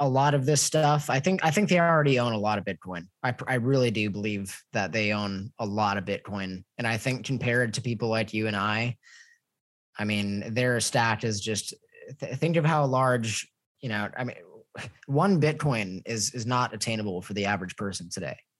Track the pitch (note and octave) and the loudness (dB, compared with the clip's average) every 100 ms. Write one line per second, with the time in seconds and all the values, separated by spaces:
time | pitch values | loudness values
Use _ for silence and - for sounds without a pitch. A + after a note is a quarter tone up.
0 | C#3+ C3 C#3+ C#3+ C3 D3 - D#3 D3+ D3 | 2 4 4 4 4 4 4 4 4 4
1 | D3 C3 F#3 F#3 D#3+ D#3 G3 F3 E3+ D#3+ | 2 0 2 2 2 2 4 4 6 6
2 | D3 B2+ A#2+ A2 G#2 G#2 G2 F#2 F2+ F2+ | 4 4 2 0 0 0 -2 -8 -8 -10
3 | F#2 _ C3+ B2 - B2+ A#2 C3+ B2 A2 | -12 _ -4 -4 -2 0 2 4 4 2
4 | G#2+ G2+ G#2+ G#2 F#2+ - - A2+ F#2+ A2 | 0 -2 -2 -4 -6 -12 -6 -4 -2 0
5 | G#2+ G#2 G2+ G2 G#2 - A2 G#2 G#2 G2 | 0 0 -2 -4 -8 -6 -4 0 0 0
6 | F#2+ G2 - G2+ F#2+ F#2 - - A#2+ A2+ | -2 -6 -6 -6 -6 -8 -12 -8 -4 -2
7 | C3 B2+ A2 B2+ G#2+ A#2+ A#2+ G#2 A#2+ A2+ | -2 -4 -4 -4 0 2 2 -2 -4 -2
8 | A#2 A2 G#2+ A2 G#2+ G#2 G#2 G#2+ A#2 - | 0 0 -2 -2 -2 0 0 0 -2 -6
9 | _ - - _ _ _ _ _ _ - | _ -20 -20 _ _ _ _ _ _ -6
10 | G#2+ G#2 G2+ G2+ G2 A2+ B2+ A#2+ - B2+ | -2 -2 -2 -4 -4 0 2 2 0 2
11 | A#2 G#2+ A#2 G#2 G#2+ G#2 - - _ - | 2 0 -2 -4 -4 -4 -6 -14 _ -20
12 | - C#3 - B2+ D#3+ E3+ D3+ D#3 C#3 B2+ | -18 -12 -8 -2 0 2 2 4 2 4
13 | C3 B2 A2+ G#2 - _ _ _ B2 G#2 | 4 2 0 -4 -8 _ _ _ -6 -4
14 | G#2 - B2 - F2 F2 - - A#2 - | -4 -6 -8 -10 -18 -20 -18 -16 -14 -16
15 | - C#3 F#3+ F#3 D3+ D#3 D3 A#2+ G2+ F#2 | -2 2 4 4 4 2 0 0 -2 -6
16 | - A2+ - B2 A2+ B2+ B2 G#2+ A#2 A2 | -6 -4 -4 -4 -2 0 0 -2 -4 -2
17 | G#2 F2+ F#2 G#2 G2+ G2+ F#2 - G2+ F#2 | -2 -6 -6 -2 -2 -2 -4 -6 -6 -6
18 | F2 F#2+ E2 C#2+ _ | -10 -8 -8 -10 _